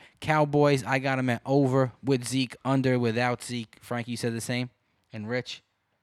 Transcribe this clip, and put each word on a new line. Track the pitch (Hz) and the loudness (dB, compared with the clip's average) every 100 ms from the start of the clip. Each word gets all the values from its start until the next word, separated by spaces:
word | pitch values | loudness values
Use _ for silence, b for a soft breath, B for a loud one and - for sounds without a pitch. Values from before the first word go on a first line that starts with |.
| B B | B B
Cowboys, | - 156 151 147 147 139 | 0 2 4 4 4 4
I | 123 135 | 2 -2
got | 135 135 | 0 0
'em | 127 | 0
at | 117 - | -2 0
over | 139 135 131 131 - | 2 4 4 0 -2
with | 131 135 123 | -2 -2 0
Zeke, | 131 123 - 127 | -2 -2 -4 -2
under | 135 131 127 | 0 2 2
without | 120 113 123 120 | 0 0 0 -2
Zeke. | - 123 113 - | -6 -10 -10 -14
Frank, | - 120 117 | -8 -8 -6
you | 117 | -6
said | 120 | -4
the | 113 | -4
same? | - 123 123 _ _ _ _ | -4 -4 -4 _ _ _ _
And | 113 107 | -12 -6
Rich? | 123 120 - _ _ _ _ | -6 -6 -12 _ _ _ _